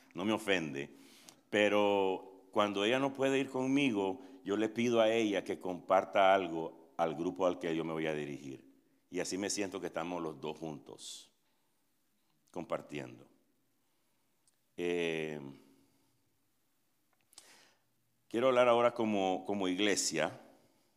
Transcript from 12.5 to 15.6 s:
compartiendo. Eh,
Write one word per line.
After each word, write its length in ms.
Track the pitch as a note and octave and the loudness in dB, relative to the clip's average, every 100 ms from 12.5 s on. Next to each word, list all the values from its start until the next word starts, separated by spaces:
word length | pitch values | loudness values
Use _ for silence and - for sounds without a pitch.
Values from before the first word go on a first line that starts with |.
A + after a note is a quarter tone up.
compartiendo. 800 | F2+ E2 D#2 - D2 B1 B1 C2 _ _ _ _ _ _ _ _ _ _ _ _ _ _ - | -12 -8 -8 -8 -12 -12 -16 -20 _ _ _ _ _ _ _ _ _ _ _ _ _ _ -6
Eh, 600 | F2 F2 E2 D#2+ D#2 D2+ C#2 C#2 | -4 -2 -2 -2 -6 -8 -12 -18